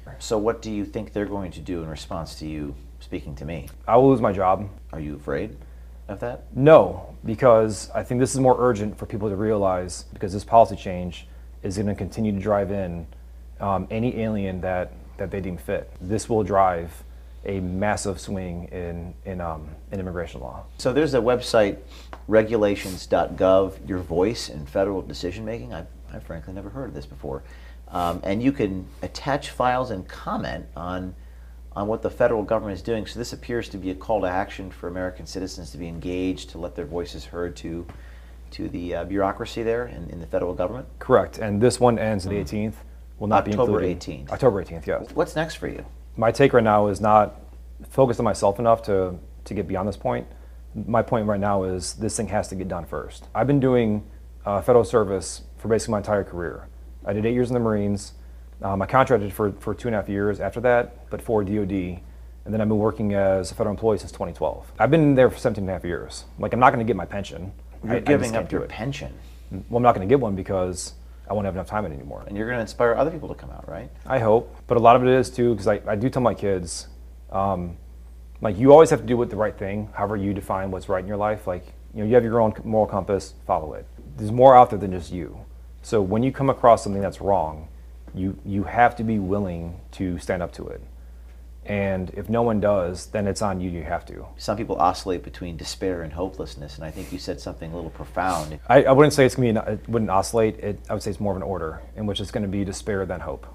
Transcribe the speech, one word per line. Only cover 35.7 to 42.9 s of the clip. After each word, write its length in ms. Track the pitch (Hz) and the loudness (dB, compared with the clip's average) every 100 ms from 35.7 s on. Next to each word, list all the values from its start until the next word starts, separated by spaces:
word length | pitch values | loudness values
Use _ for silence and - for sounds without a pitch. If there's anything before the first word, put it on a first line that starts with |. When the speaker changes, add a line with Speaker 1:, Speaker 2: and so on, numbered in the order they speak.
Speaker 1:
to 60 | 73 | -12
be 80 | 85 | -10
engaged, 640 | 85 87 90 92 90 - | -8 -6 -4 -2 -4 -8
to 80 | 82 | -10
let 160 | 85 - | -10 -8
their 100 | 80 | -8
voices 400 | 87 85 80 - | -6 -8 -10 -12
heard 300 | 87 87 - | -8 -8 -8
to, 300 | 85 82 85 - - - - - - | -10 -10 -10 -16 -18 -20 -20 -20 -16
to 180 | - 92 | -10 -8
the, 260 | 87 87 85 | -8 -6 -6
uh, 100 | 87 | -4
bureaucracy 580 | 98 98 104 113 - | 0 0 0 -6 -4
there 240 | 113 117 123 | -2 -2 -4
in, 200 | - 85 | -10 -12
in 80 | 87 | -12
the 80 | 82 | -4
federal 260 | 92 87 | -2 -2
government? 340 | 90 90 123 - - | -2 -4 -6 -12 -10
Speaker 2:
Correct, 400 | - 120 90 - | 2 2 2 -4
and 200 | 110 101 | -4 2
this 200 | 120 - | 2 4
one 180 | 123 113 | 2 2
ends 280 | 110 107 92 | 0 -2 -2
the 60 | |
Speaker 1:
Mm. 100 | 104 | -4
Speaker 2:
eighteenth. 360 | 76 107 107 104 - | -4 -4 -6 -8 -16